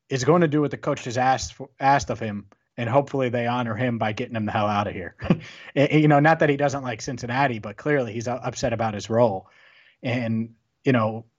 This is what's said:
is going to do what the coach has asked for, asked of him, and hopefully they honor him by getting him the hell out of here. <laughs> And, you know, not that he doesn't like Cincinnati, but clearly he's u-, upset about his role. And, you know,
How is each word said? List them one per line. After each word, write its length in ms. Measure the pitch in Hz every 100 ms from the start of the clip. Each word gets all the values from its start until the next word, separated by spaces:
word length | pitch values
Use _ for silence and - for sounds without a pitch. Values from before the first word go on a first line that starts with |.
| -
is 140 | 135
going 180 | 127 175
to 60 | 165
do 120 | 151
what 100 | 143
the 60 | 117
coach 280 | 151 139 127
has 100 | 123
asked 380 | 127 131 -
for, 160 | - 131 -
asked 300 | 139 139 -
of 100 | 104
him, 260 | 110 101 - _ _ -
and 120 | 117
hopefully 400 | 139 135 139 127
they 160 | 120 120
honor 280 | 123 117
him 220 | 107 127 113
by 160 | 110
getting 240 | 104 123 117
him 80 |
the 80 | 104
hell 140 | 113 104
out 200 | 104 101
of 60 |
here. 240 | 95 85 -
<laughs> 200 | - 160 - - -
And, 160 | 143 143
you 160 | 156 151
know, 120 | 143
not 180 | 156 160
that 100 | 156
he 80 | 139
doesn't 260 | 143 139
like 200 | 127 110
Cincinnati, 560 | - 127 120 127 139 110
but 180 | 104 101
clearly 360 | 151 147 117
he's 140 | 113 117
u-, 60 |
upset 400 | 123 135 113 127
about 220 | 113 113
his 160 | 101 -
role. 360 | 113 120 95 - _ _ _ _ _
And, 520 | 127 127 113 113 117 _ _ _
you 80 | 143
know, 320 | 123 107 110 -